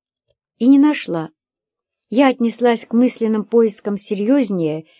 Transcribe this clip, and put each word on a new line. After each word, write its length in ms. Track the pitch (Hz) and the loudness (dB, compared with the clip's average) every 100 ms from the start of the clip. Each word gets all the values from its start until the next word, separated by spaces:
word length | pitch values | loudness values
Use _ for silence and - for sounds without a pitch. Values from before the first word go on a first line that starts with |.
| _ _ _ _ _ - | _ _ _ _ _ -2
и 100 | 240 | 4
не 120 | 277 | 6
нашла. 520 | 302 294 - 170 160 _ _ _ _ _ _ _ - | 4 0 -4 -8 -8 _ _ _ _ _ _ _ -6
Я 180 | 220 277 | 0 2
отнеслась 580 | 254 233 - 240 233 - | 2 -4 0 0 0 -2
к 80 | |
мысленным 520 | 226 254 - 226 220 208 | 0 0 0 -2 -2 0
поискам 520 | 233 226 - 208 202 | 2 2 -2 -8 -8
серьезнее 880 | - 196 208 277 214 185 156 156 - _ | -6 -4 0 0 0 -2 -4 -6 -12 _